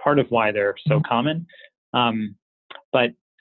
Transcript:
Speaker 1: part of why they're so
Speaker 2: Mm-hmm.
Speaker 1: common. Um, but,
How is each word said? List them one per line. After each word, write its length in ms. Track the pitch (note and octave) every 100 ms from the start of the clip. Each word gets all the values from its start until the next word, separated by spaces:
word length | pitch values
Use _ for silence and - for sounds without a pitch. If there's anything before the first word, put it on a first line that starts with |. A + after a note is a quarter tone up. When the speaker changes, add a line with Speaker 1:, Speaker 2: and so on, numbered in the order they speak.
Speaker 1:
part 180 | D3+ C#3+
of 80 | -
why 220 | A#2+ G#2+
they're 240 | G#2 G2+ G2 -
so 120 | B2+
Speaker 2:
Mm-hmm. 100 | -
Speaker 1:
common. 380 | A#2+ C#3+ E3 E3+ - - _ _ B2
Um, 400 | A#2 A2 G#2+ G#2 _ _ - - -
but, 160 | C3+ A#2+ - _ _